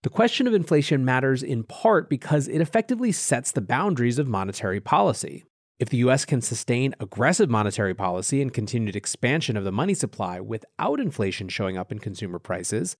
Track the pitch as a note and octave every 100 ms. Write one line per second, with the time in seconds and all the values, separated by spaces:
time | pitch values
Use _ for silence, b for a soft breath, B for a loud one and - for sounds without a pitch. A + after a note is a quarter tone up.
0 | B2+ - A#3 - B3+ G#3+ D#3+ D3+ C#3 C#3+
1 | B2+ B2+ C3+ C3 C3+ A#2+ A2+ - A3+ F#3+
2 | - C#3 - D3 C3+ D#3 D#3+ E3+ E3 A#3
3 | A#3+ F3+ - B2 - - F#2+ B2+ G3+ C#3+
4 | A#2+ B2 C#3 G2+ F#2+ F#2+ G2 G2 - D#3
5 | G3 - D2 - _ _ _ _ A#2 B2
6 | B2 C3+ - C3 - A#2 - A#2+ C3+ -
7 | G2 - C3+ F3+ F3+ A2+ G#2 - G2 F2+
8 | F#2+ F2+ F#2 C3+ C3+ B2 G#2+ A#2+ G#2+ G2
9 | - - - D#3 - G#2+ G2 G2 F3 F#3
10 | - - F#2+ F2+ G#2+ A2+ - - - D4
11 | G#3+ C#3 G2 - F#2+ - G2 F#2 F#2 G#2+
12 | G#2 F#2+ G2 F2 - F#2 - G#2+ F3+